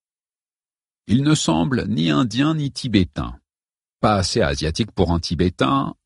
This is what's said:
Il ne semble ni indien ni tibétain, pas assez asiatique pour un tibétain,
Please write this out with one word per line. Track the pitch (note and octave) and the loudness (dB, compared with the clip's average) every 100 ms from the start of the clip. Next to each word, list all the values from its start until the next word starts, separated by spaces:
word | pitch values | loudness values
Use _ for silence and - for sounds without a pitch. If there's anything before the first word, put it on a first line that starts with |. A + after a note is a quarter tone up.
| _ _ _ _ _ _ _ _ _ _ - | _ _ _ _ _ _ _ _ _ _ 0
Il | A#2+ | 2
ne | C#3+ | 4
semble | D3+ - D#3 D#3+ A#2+ G#2 | 2 2 0 0 0 -2
ni | A#2+ E3 | 0 0
indien | D3 A#2+ A2+ D3+ | 2 0 0 0
ni | D#3+ C#3+ | 0 -4
tibétain, | - B2+ G2+ F2 - A#1+ A#1+ _ _ _ _ _ _ | -6 0 0 0 -4 -10 -12 _ _ _ _ _ _
pas | A2+ G#2 | 0 0
assez | F2 A#2+ | 0 0
asiatique | D#2 C#2+ D2+ E2 A2 | 0 -2 -4 -4 -4
pour | - E2+ | 0 0
un | E2+ | 0
tibétain, | - D#2 F2+ - C3+ C#3 - - | -2 -2 -2 0 0 0 -4 -10